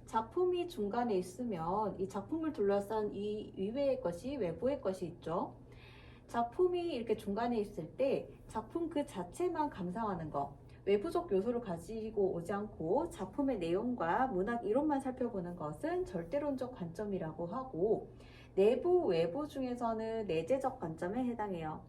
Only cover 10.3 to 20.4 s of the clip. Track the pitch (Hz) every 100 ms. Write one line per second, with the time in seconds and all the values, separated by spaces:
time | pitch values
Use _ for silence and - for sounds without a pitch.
10.3 | 143 - - - - - 208 330 359 -
11.3 | 190 220 233 226 165 185 220 220 214 190
12.3 | 170 170 202 214 - 160 247 339 - 185
13.3 | - 277 220 165 180 240 240 165 208 262
14.3 | 180 202 240 190 240 302 277 262 254 240
15.3 | 202 175 175 151 151 302 359 370 180 165
16.3 | 285 294 262 247 - 170 190 208 185 160
17.3 | 156 170 233 262 160 214 196 - - -
18.3 | - - - 208 254 349 359 277 165 170
19.3 | 277 302 277 254 240 233 220 220 226 202
20.3 | 160